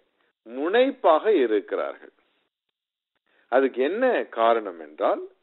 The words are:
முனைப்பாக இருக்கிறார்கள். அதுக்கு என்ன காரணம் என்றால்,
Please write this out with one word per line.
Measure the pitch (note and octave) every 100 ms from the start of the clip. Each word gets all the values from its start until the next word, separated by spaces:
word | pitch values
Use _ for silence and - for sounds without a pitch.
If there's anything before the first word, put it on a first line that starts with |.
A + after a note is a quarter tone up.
| _ _ _ _ A2+
முனைப்பாக | B2+ D#3+ A#3 C4 - F#3 D#3 F#3+ F#3
இருக்கிறார்கள். | A#2+ G#2 - F2+ C#2 - C#2 _ _ _ _ _ _ _ _ _ _ _ _ _ _
அதுக்கு | B2+ C3+ A#2
என்ன | C#3 G#3+ C4 E3+ A2
காரணம் | A2+ A#2 A#2 G#2 E2+
என்றால், | D2+ D2+ A#2+ A#3+ F#4 _